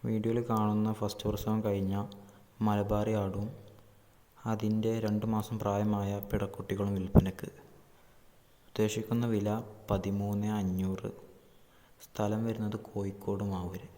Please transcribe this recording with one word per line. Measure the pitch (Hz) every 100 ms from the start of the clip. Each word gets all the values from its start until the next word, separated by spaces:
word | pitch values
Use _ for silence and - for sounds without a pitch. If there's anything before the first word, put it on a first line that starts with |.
| 120
വീഡിയോയിൽ | 110 113 117 117
കാണുന്ന | 110 107 107 107 107
ഫസ്റ്റ് | 104 - 107
പ്രസവം | 101 - 110 107
കഴിഞ്ഞ | 101 95 101 104 - - - - - 110
മലബാറി | 104 101 104 107 107
ആടും | 95 95 107 - - - - - - - - - 113
അതിൻ്റെ | 110 107 110 113 113 110
രണ്ട് | 107 110
മാസം | 110 107 110
പ്രായമായ | 104 101 104 104 98 101 -
പിടക്കുട്ടികളും | 104 98 - - 98 101 98
വിൽപ്പനയ്ക്ക്. | 92 - 95 - - - - - - - - - - - - - -
ഉദ്ദേശിക്കുന്ന | - 107 113 107 117 120 107
വില | 104 107 117 - -
പതിമൂന്ന് | 101 98 101 101 104 104 107
അഞ്ഞൂറ്. | 95 92 95 95 107 - - - - - - - - - -
സ്ഥലം | - 104 107 113
വരുന്നത് | 110 107 107 -
കോഴിക്കോട് | 104 98 98 - 98 101
മാവൂര്. | 92 87 92 -